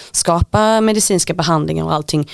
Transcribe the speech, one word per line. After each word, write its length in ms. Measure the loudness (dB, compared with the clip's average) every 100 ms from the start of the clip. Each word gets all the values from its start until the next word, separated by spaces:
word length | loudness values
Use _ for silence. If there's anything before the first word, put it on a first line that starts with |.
| -10
skapa 680 | -4 0 0 0 2 2 2
medicinska 540 | 2 0 0 0 -2
behandlingar 500 | -2 0 0 0 -2
och 100 | -2
allting. 340 | -4 -2 -4 -4